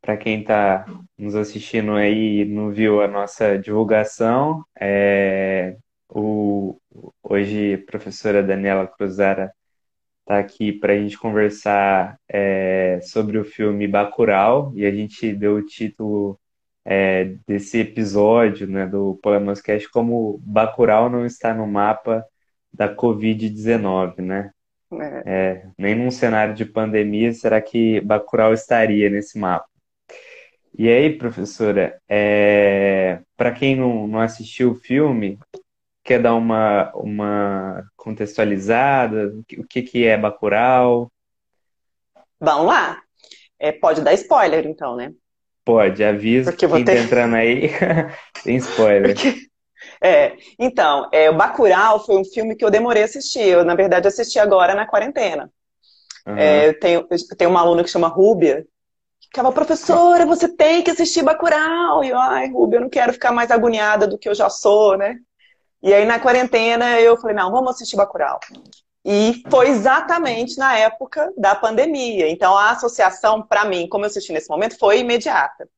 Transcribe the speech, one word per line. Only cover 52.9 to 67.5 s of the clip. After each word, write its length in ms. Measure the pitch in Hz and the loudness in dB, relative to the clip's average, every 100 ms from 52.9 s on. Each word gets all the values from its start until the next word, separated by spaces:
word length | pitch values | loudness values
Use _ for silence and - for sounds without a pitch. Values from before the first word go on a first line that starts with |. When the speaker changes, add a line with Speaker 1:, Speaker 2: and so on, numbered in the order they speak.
| 220 | 2
Speaker 2:
a 40 | 220 | 0
assistir. 380 | 285 - 269 | -4 -10 0
Eu, 200 | 202 175 | 4 4
na 100 | 175 | 4
verdade, 340 | 175 196 180 196 | 2 2 2 2
assisti 300 | 196 233 - | -2 -4 0
agora 360 | 208 190 180 | 4 4 4
na 120 | 202 214 | 2 0
quarentena. 640 | 202 233 285 208 156 143 _ _ _ _ _ _ - - | -2 -2 -4 -4 -4 -10 _ _ _ _ _ _ -20 -10
Speaker 1:
Aham. 120 | 104 | 0
Speaker 2:
É, 300 | 151 147 151 | 4 6 4
eu 100 | 156 | 2
tenho, 280 | 185 170 - | 0 0 0
eu 260 | 175 - - | -6 -6 0
tenho 140 | 175 | 2
uma 100 | 180 | 4
aluna 220 | 170 170 | 4 2
que 80 | 175 | 0
chama 180 | - 165 | 0 0
Rúbia, 580 | 175 196 233 160 139 - _ _ _ _ _ | 4 4 4 2 2 -6 _ _ _ _ _
que 80 | _ | _
ficava, 240 | - 254 | -2 0
"Professora, 760 | 262 302 320 - 339 349 349 320 | 0 -2 -2 2 4 6 6 4
você 220 | 339 339 | 2 0
tem 340 | - 311 339 | 2 4 4
que 80 | 339 | 2
assistir 320 | 330 339 339 | 0 0 0
Bacurau." 800 | 302 320 339 302 320 330 339 311 | 0 0 0 0 0 -2 0 0
E 40 | 269 | 0
eu, 80 | 247 | 0
"Ai, 300 | 254 262 269 | 0 0 -4
Rúbia, 280 | 247 208 233 | 0 2 2
eu 40 | |
não 80 | 247 | 0
quero 220 | 277 247 | 0 0
ficar 200 | 254 247 | 0 -2
mais 180 | 240 233 | 0 2
agoniada 560 | 233 233 220 214 214 202 | 2 2 0 0 2 0
do 120 | 202 | -2
que 100 | 220 | -6
eu 60 | |
já 140 | 208 202 | 0 -2
sou, 460 | - 214 208 214 190 | 2 4 6 4 4
né?" 180 | 202 240 _ _ _ _ _ _ | -2 -6 _ _ _ _ _ _
E 120 | 190 | 4
aí, 100 | 202 214 | 4 4
na 120 | 233 | 2
quarentena, 800 | 247 247 254 233 226 233 240 233 | 2 2 2 2 2 0 2 4
eu 160 | 226 240 | 6 4
falei, 180 | 240 208 | 0 -2
"Não, 140 | 185 | 0